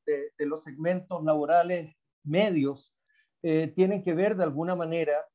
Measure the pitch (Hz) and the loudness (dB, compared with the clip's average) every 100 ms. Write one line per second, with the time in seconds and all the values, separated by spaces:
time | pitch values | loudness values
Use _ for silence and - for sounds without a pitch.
0 | - 143 147 - 143 156 156 135 170 185 | -4 -4 -4 -6 -4 -4 -8 -4 -2 -2
1 | 185 175 156 151 147 175 175 180 156 _ | -4 -2 0 0 4 4 4 -2 -6 _
2 | _ _ 147 170 214 160 139 135 _ _ | _ _ 0 2 2 2 0 -2 _ _
3 | _ _ _ _ 165 160 160 170 190 202 | _ _ _ _ 0 0 0 2 2 2
4 | 185 165 208 190 165 143 170 180 160 170 | -2 0 0 0 -2 -2 -4 -4 -2 -2
5 | 151 147 - | -2 -2 -6